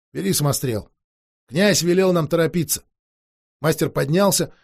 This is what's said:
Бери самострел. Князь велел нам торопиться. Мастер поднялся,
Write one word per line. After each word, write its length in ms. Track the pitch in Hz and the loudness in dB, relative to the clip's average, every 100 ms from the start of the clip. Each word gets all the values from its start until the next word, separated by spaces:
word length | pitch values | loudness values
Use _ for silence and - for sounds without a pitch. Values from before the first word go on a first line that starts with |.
| _ | _
Бери 200 | 147 190 | -6 -2
самострел. 580 | 151 147 127 131 107 - _ _ _ _ _ _ | 0 0 0 -2 -6 -8 _ _ _ _ _ _
Князь 380 | 139 208 180 | 0 2 2
велел 280 | 170 185 185 | 2 2 2
нам 160 | 175 151 | 2 0
торопиться. 560 | 170 160 175 - - - _ _ _ _ _ _ _ | 0 0 -2 -4 -6 -10 _ _ _ _ _ _ _
Мастер 300 | 151 156 156 | -2 -2 -2
поднялся, 600 | 147 139 170 202 - 165 - | -2 0 2 2 2 -4 -10